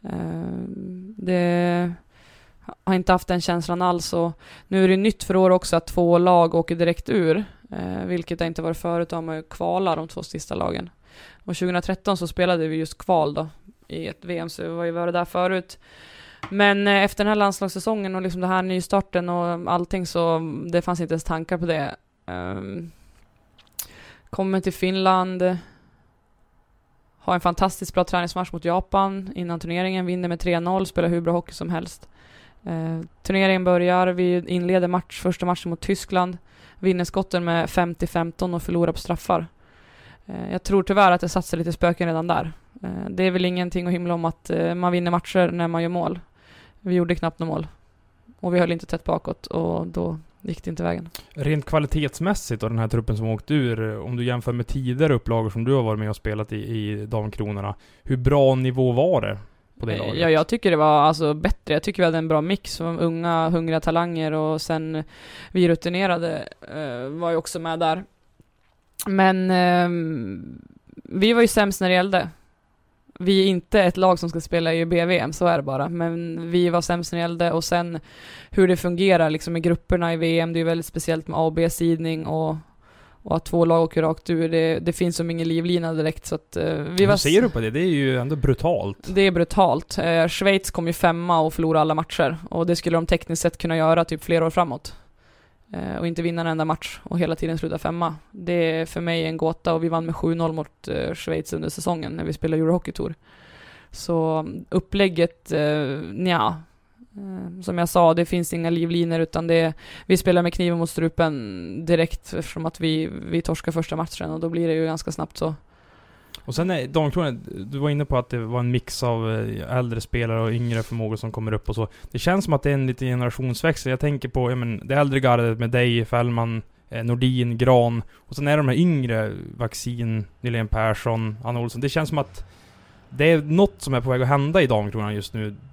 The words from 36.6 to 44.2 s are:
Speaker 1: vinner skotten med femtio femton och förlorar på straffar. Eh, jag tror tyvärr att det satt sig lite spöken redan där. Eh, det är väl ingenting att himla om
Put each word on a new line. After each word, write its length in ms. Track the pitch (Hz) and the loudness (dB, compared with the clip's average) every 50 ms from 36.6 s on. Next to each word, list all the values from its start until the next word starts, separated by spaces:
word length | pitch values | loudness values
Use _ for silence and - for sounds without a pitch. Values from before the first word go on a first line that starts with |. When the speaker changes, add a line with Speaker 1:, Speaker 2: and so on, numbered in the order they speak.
| - - - - | -20 -20 -18 -2
Speaker 1:
vinner 240 | - 190 185 180 175 | 0 0 2 2 0
skotten 400 | 175 - 196 185 190 - 180 175 | -2 -2 -4 -2 0 -2 -2 0
med 260 | 170 165 170 165 - | 2 0 0 0 0
femtio 380 | - - 175 170 170 - - 165 | 2 0 0 0 0 -4 -6 -2
femton 460 | - 170 165 - - _ 185 180 175 | -2 -2 -2 -2 -4 _ -4 -2 -2
och 100 | 170 - | -4 -4
förlorar 280 | - 175 170 170 165 | -2 0 0 2 0
på 80 | 160 - | 0 -4
straffar. 480 | - - 175 156 - - 180 165 165 165 _ _ _ _ _ _ _ - _ - - - - - _ | -4 -4 -6 -6 0 0 0 0 0 -4 _ _ _ _ _ _ _ -20 _ -20 -20 -20 -20 -20 _
Eh, 260 | - 196 185 - - | -14 -12 -10 -8 -6
jag 120 | 185 185 _ | -6 -6 _
tror 200 | - 190 196 180 | 0 2 2 2
tyvärr 280 | - 202 190 202 190 | 2 4 6 6 6
att 100 | 175 180 | 6 4
det 80 | - 175 | 2 0
satt 160 | - 185 175 | -2 -2 -2
sig 140 | - - 165 | -2 -4 -4
lite 120 | 165 170 165 | -2 -4 -2
spöken 340 | - - 175 175 - 180 170 | 0 0 0 2 2 -2 -2
redan 200 | 165 160 160 175 | 0 -2 0 0
där. 240 | - - - 160 160 - _ _ _ - - | -2 -2 -2 -4 -8 -14 _ _ _ -12 -10
Eh, 60 | - 180 185 190 - | -8 -8 -8 -8 -8
det 140 | 185 180 185 | -2 0 0
är 80 | 190 | 2
väl 140 | 180 185 185 | 2 2 0
ingenting 420 | 180 180 180 180 180 - 185 175 175 | 0 0 0 -2 -2 -2 -4 -2 0
att 60 | 175 | -2
himla 200 | 175 175 175 175 | -2 0 -2 -2
om 120 | 170 | 0